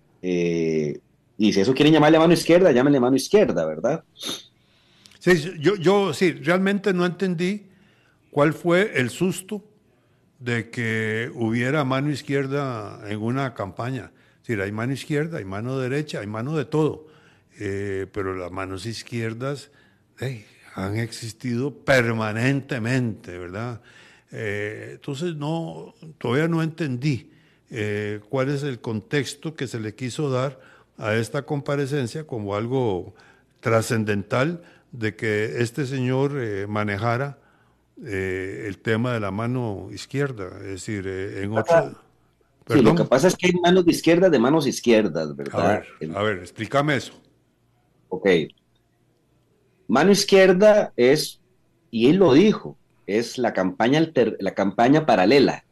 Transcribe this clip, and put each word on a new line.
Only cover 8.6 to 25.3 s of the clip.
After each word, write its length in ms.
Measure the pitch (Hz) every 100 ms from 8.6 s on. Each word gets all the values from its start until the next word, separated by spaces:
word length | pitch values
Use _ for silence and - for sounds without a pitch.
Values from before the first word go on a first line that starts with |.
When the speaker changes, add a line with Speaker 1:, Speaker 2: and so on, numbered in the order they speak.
| 170 175 208 139
Speaker 2:
el 80 | 123
susto 560 | - 185 170 - 208 - _ _ _ _ _ _ _
de 300 | 120 117 110
que 640 | - 113 110 110 110 123
hubiera 500 | - 113 117 123 156
mano 260 | 131 131 143
izquierda 920 | 135 - 139 135 139 139 117 101 104 107
en 140 | 104
una 320 | 110 131 135
campaña. 580 | - 98 - 120 131 90 _ _ _
Es 60 | -
decir, 140 | 110
hay 100 | 95
mano 200 | 107 120
izquierda, 460 | 135 - 147 160 165
hay 60 |
mano 340 | 95 98 120 131
derecha, 420 | 127 139 151 147
hay 60 | 104
mano 300 | 110 127 156
de 80 |
todo. 440 | 135 151 151 - - _ _ _ _ -
Eh, 480 | 101 98 101 95 95
pero 240 | 107 95 92
las 160 | 87
manos 340 | 92 95 95 107
izquierdas, 840 | 110 - 120 113 113 135 143 - _ _ _ _ -
hey, 240 | 127 120 - _ -
han 220 | - 95 104
existido 760 | 117 - 117 - 123 120 139
permanentemente, 1600 | - - 135 117 113 107 107 127 139 - 127 113 131 120 98 - 90
¿verdad? 440 | 87 95 120 117 - - - _ _
Eh, 640 | 127 110 104 104 110 110
entonces, 420 | - - 139 175